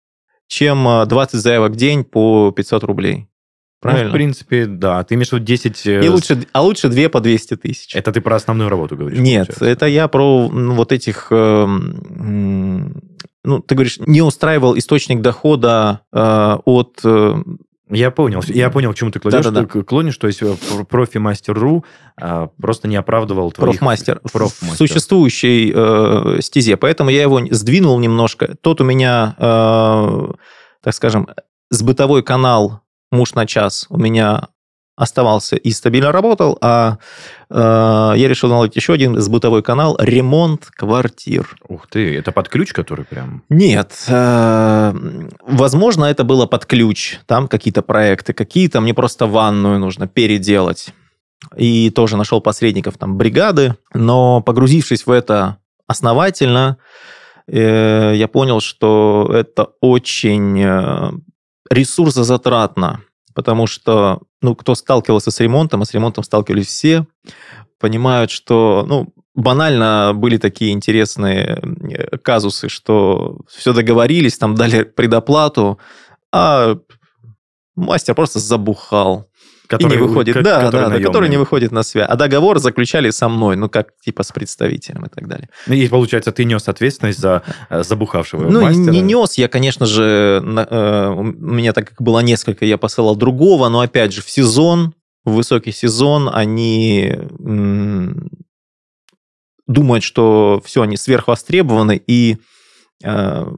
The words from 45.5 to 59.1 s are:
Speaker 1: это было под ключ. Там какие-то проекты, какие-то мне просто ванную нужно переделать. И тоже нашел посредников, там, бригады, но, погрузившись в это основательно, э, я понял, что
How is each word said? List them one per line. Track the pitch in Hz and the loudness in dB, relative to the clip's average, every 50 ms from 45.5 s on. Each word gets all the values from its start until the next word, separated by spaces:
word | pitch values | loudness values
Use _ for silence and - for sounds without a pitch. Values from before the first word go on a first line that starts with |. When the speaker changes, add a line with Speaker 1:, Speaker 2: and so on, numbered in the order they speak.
| 139 123 135 135 131 160 208 240 202 156 147 | 2 2 2 4 4 2 2 2 2 2 2
Speaker 1:
это | 147 143 - 123 | 0 0 0 0
было | 120 135 127 117 | 2 2 2 2
под | - 127 117 - | 0 -2 -4 -2
ключ. | - 135 117 113 110 101 - - - - - _ | 0 2 2 2 2 0 -2 -6 -10 -12 -10 _
Там | - 117 123 135 - | -2 -2 -2 0 -2
какие-то | - 101 - 110 - 107 | -2 -4 -2 -2 -2 -2
проекты, | - - 110 107 107 101 95 - - - - | -2 0 0 2 2 2 0 -2 -4 -6 -6
какие-то | - 107 - - 180 185 156 - 120 | -6 -4 -2 0 0 2 2 0 0
мне | 110 117 113 | 0 0 0
просто | 131 127 117 - - 120 | 0 -2 -2 -2 -2 -2
ванную | 107 104 110 110 104 104 101 101 101 101 98 | 0 0 2 2 2 0 0 0 0 0 0
нужно | 95 92 95 - 98 95 | -2 -4 -6 -8 -10 -6
переделать. | - 123 113 107 104 104 95 104 104 95 92 87 85 - - - - _ _ _ _ _ _ _ _ _ - - - | -2 0 0 2 0 0 0 0 2 2 2 0 -4 -6 -10 -20 -20 _ _ _ _ _ _ _ _ _ -20 -14 -6
И | - 120 117 117 113 113 110 | -2 0 2 2 2 2 2
тоже | 110 120 113 107 110 | 2 0 0 0 0
нашел | 101 107 - 120 107 | -2 -2 0 -2 0
посредников, | - 107 107 - 120 113 98 98 - 98 - - | 0 -2 -2 0 0 -2 -2 -2 -4 -6 -8 -8
там, | - 98 95 | -8 -4 -2
бригады, | 98 - - - 156 196 214 180 147 139 127 117 - _ _ - | -2 0 0 2 2 0 2 2 2 2 0 -2 -6 _ _ -4
но, | 120 117 117 123 127 127 123 123 117 | 0 2 2 4 4 4 4 2 2
погрузившись | 95 123 117 123 131 131 151 165 - - 127 - - | 2 0 2 2 4 4 4 2 2 0 -4 -2 0
в | 127 | 2
это | 123 123 120 - 107 104 95 98 101 - _ _ _ _ _ - | 2 2 2 2 0 0 -2 -2 -6 -10 _ _ _ _ _ -8
основательно, | - - 139 117 117 139 180 196 - - 139 127 123 127 131 131 131 - _ _ - - - - - - - - _ _ _ - | -6 -2 0 0 2 2 0 0 0 0 0 0 2 2 0 0 -2 -6 _ _ -20 -20 -20 -20 -20 -20 -20 -20 _ _ _ -4
э, | - 113 110 110 110 110 110 110 110 110 107 107 107 | -2 0 2 2 2 2 2 2 2 2 2 2 2
я | 107 110 110 | 2 0 0
понял, | - 135 135 131 117 107 | 0 0 0 2 0 -2
что | - - - - 113 107 107 107 107 107 | -2 -6 -4 0 2 2 4 4 4 4